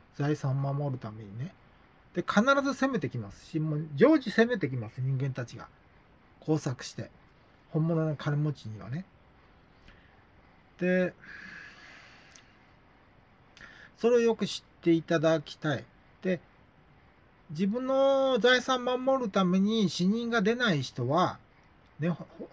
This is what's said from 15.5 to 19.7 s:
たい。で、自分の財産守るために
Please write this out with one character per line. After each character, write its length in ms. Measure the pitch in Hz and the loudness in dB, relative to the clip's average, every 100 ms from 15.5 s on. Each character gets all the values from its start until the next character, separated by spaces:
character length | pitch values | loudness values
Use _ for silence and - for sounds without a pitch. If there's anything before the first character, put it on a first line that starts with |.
| - | -6
た 180 | 156 120 | -4 -4
い。 100 | - _ _ _ | -6 _ _ _
で、 180 | 185 180 - _ _ _ _ _ _ _ _ _ - | -4 -4 -6 _ _ _ _ _ _ _ _ _ -14
自 160 | 156 196 | -2 -2
分 220 | 247 262 | 0 0
の 520 | 269 277 269 269 240 | 2 4 4 2 4
財 220 | 240 254 | 4 4
産 220 | 269 254 | 2 -2
守 400 | 247 254 254 262 226 | -2 -2 0 0 0
る 40 | |
た 140 | 196 180 | 0 2
め 140 | 190 | 2
に 300 | 208 | 2